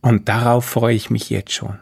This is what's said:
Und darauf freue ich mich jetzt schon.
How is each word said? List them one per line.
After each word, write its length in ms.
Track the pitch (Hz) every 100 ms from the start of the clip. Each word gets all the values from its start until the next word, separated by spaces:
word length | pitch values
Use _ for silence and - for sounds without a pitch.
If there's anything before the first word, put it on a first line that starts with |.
Und 280 | 127 110 -
darauf 360 | 107 120 120
freue 300 | 123 - 117
ich 160 | 113 -
mich 200 | 113 -
jetzt 220 | 107 -
schon. 260 | - 110 101